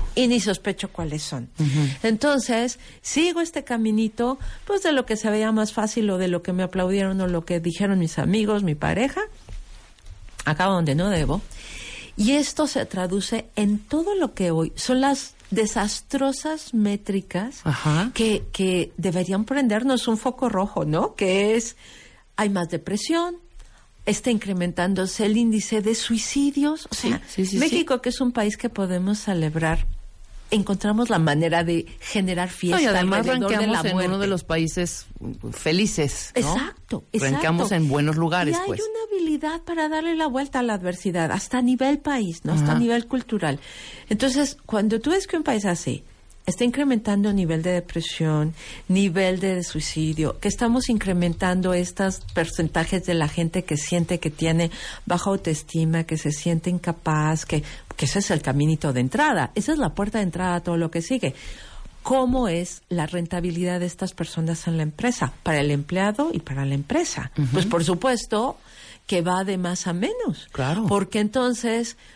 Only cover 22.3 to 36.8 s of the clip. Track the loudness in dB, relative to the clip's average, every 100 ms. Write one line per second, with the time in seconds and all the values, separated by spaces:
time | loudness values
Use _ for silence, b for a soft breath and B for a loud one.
22.3 | -2 0 0 -2 -4 -4 -4 0 0 0
23.3 | -4 -14 -20 b b b -8 -2 0 2
24.3 | 0 0 -2 -2 0 0 2 0 0 2
25.3 | 4 4 2 2 0 0 0 0 -2 0
26.3 | 2 2 2 0 0 -6 -4 -2 -2 -4
27.3 | -2 0 2 2 2 2 0 0 -2 0
28.3 | 0 -2 -2 -6 -2 -2 0 0 0 0
29.3 | 0 0 0 0 2 0 -2 -10 -18 -18
30.3 | -16 -2 0 0 0 0 2 2 2 4
31.3 | 4 2 2 2 0 -2 B -4 -2 0
32.3 | 0 -4 -2 0 4 4 4 4 2 2
33.3 | 2 2 2 2 2 2 2 0 0 0
34.3 | -2 0 0 0 -2 -4 -6 -12 -12 -10
35.3 | -10 -10 -6 0 2 2 2 0 -2 -4
36.3 | -2 0 0 -2 -10